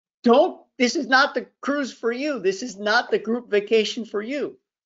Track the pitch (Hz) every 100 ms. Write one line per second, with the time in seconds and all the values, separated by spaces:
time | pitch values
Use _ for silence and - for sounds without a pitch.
0 | _ _ 240 247 349 - _ - 247 339
1 | 220 262 277 262 196 _ - 285 262 -
2 | 233 240 294 262 185 190 254 190 208 233
3 | 247 208 208 240 240 208 202 226 214 -
4 | 214 208 214 285 202 - _ _